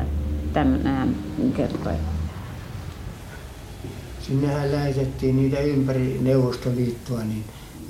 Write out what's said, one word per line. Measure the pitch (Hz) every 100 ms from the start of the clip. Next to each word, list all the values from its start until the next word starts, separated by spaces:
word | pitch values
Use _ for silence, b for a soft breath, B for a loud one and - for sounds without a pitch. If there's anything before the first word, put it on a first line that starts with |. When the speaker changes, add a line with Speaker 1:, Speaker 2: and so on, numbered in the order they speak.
| - - - - -
Speaker 1:
Tämmönen | - 262 262 -
hän | - - - - - 127 -
kertoi. | 110 - 104 80 78 - - - - - - - - - - - - - - - - - - - - -
Speaker 2:
Sinnehän | - 135 147 143 139
lähetettiin | 147 143 135 131 - 131 131
niitä | 135 139
ympäri | 147 139 131 131 127 135
Neuvostoliittoa, | 127 131 123 - 127 123 120 113 - 120
niin | 107 110 107 B B -